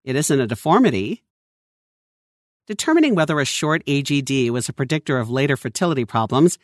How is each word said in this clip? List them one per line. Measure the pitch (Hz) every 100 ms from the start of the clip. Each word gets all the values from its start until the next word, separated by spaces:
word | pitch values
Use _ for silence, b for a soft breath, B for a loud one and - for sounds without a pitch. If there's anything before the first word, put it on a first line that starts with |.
It | 131 131
isn't | 151 139
a | 117
deformity. | 110 156 196 233 104 104 226 _ _ _ _ _ _ _ _ _ _ _ _ _ _ -
Determining | 208 - 330 311
whether | 185 156 147
a |
short | 135 - 151 156 -
A | 143
G | 139 143
D | 131 135 120
was | 120 117
a |
predictor | - 131 156 - 131
of | 113
later | 127 143 131
fertility | 120 - 175 143 117
problems | 113 110 127 175 -